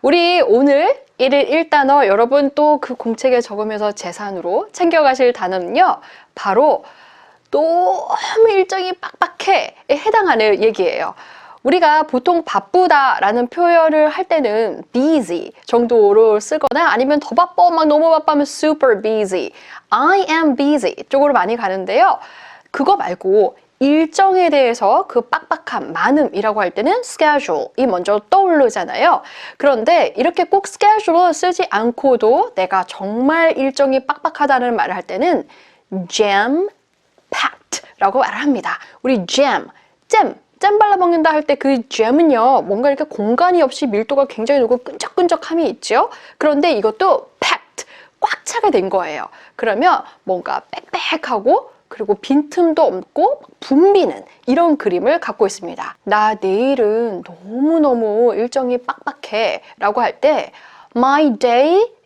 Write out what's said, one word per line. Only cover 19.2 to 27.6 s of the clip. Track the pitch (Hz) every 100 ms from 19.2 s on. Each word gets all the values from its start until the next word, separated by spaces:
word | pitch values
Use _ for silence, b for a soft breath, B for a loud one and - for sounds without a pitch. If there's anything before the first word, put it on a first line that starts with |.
| 202 185 113 B B B _
"I | 226 294 392 370
am | 320 320 254
busy" | 285 294 208 - -
쪽으로 | 269 294
많이 | 247 185 233
가는데요. | 202 190 185 220 359 - B B B B B
그거 | - 277 392
말고 | - 180 190 202 190 - b _
일정에 | 269 302 320 320 392 370 349
대해서 | 285 254 233 202 269 381
그 | 247
빡빡함, | 226 320 - 311 - 233 127
많음이라고 | 165 190 294 269 180 214 208
할 | 185
때는 | 180 247 440
schedule이 | 480 - 302 294 - 156